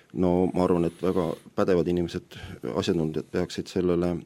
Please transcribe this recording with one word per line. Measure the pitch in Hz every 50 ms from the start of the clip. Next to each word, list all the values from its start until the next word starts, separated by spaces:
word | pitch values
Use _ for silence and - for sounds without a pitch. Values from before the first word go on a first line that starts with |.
| - _ -
no | - 92 90 87 90 92 87 -
ma | 90 90
arvan, | 90 90 87 85 82
et | - - 82
väga | 90 92 92 87 78 - - - - -
pädevad | - 104 98 95 87 80 85
inimesed, | 87 87 87 85 - 90 - - - - - 90 90 - - - 58
asjatundjad | 87 98 - 92 85 80 78 78 78 - -
peaksid | - 95 90 - - - 82 -
sellele, | - 98 90 90 87 85 87 87 87 82 -